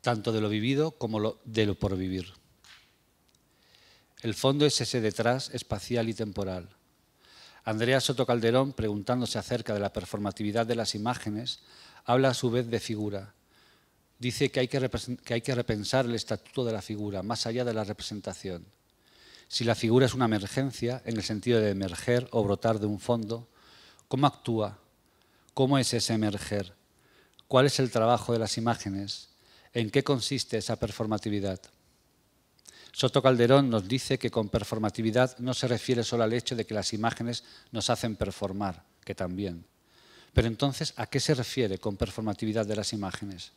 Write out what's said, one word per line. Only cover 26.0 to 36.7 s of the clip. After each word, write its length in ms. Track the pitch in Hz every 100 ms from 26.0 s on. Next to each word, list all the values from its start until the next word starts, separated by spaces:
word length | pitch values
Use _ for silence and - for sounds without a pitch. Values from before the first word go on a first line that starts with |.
| -
emerger? 600 | 113 107 101 - 104 98 - _ _ _ _ _ _ _
¿Cuál 180 | 127 139
es 140 | -
el 100 | 131
trabajo 420 | 117 113 120 -
de 60 | 117
las 200 | 110 -
imágenes? 720 | 113 117 104 98 101 - - _ _ - _
¿En 180 | 120 110
qué 140 | 139
consiste 540 | 135 135 - 139 - 110
esa 180 | - 117
performatividad? 840 | 113 - 110 107 110 104 98 92 - _ _ _ _ _ _ _ _ _ - - -
Soto 300 | - 127 143
Calderón 480 | 131 127 120 135 139
nos 180 | 113 92
dice 300 | 127 - 135
que 120 | -
con 180 | - 104
performatividad 920 | 117 104 113 107 107 113 113 127 -
no 160 | 123
se 140 | 123 131
refiere 360 | 117 - 120
solo 200 | 113 120
al 80 | 110
hecho 240 | 120 - 117
de 100 |
que 80 | 107